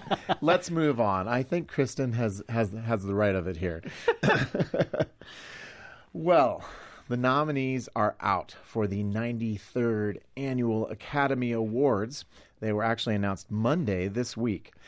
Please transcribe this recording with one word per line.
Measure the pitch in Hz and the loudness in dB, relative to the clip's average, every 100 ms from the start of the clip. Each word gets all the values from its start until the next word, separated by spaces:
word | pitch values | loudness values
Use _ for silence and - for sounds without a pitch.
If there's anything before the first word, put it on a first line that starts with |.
<laughs> | - - - - | -2 -4 -2 0
Let's | 147 180 180 | 4 4 2
move | 165 151 120 | 2 2 4
on. | 107 95 95 | 2 2 0
I | 120 | 0
think | 131 175 160 | 0 -2 -2
Kristen | - 131 - 131 | 0 0 0 -2
has, | 117 117 98 - | 0 0 -2 -2
has, | 117 107 | 0 0
has | 107 113 113 | -2 -2 -2
the | 98 | 0
right | 101 104 | 2 2
of | 95 87 | 2 0
it | 80 | -2
here. | 90 82 - - - 453 | -4 -4 -8 -4 0 2
<laughs> | - - 131 - - - - - - - - - - - - - - - - | 2 2 0 -2 0 0 0 0 -4 -6 -20 -18 -16 -16 -16 -18 -20 -20 -14
Well, | 175 160 170 127 98 - - - - - | -2 4 6 6 2 -8 -16 -18 -16 -6
the | 123 | 0
nominees | 127 135 156 139 131 131 110 | 2 2 2 0 0 -2 -4
are | - 104 - | 0 0 0
out | 101 95 73 - | 0 0 -2 -14
for | - 117 104 | -8 -2 0
the | 98 | 0
ninety-third | 104 104 117 120 113 104 - 127 117 107 104 - - - | -2 -2 -2 -2 -2 -4 -4 0 0 2 0 -4 -10 -8
Annual | 135 127 117 110 110 | -2 0 2 2 -2
Academy | 113 - 147 139 127 123 | -6 -4 0 2 2 0
Awards. | 117 113 113 139 104 113 147 - - - _ | 0 0 2 4 4 0 -6 -14 -20 -20 _
They | 110 | -2
were | 104 | 0
actually | 113 117 - | 2 0 0
announced | 104 101 95 - | 2 0 -2 -4
Monday | 104 113 165 127 92 95 | 0 2 2 2 0 0
this | 104 123 - | -2 -4 -2
week, | 117 90 - - | -2 -2 -6 -20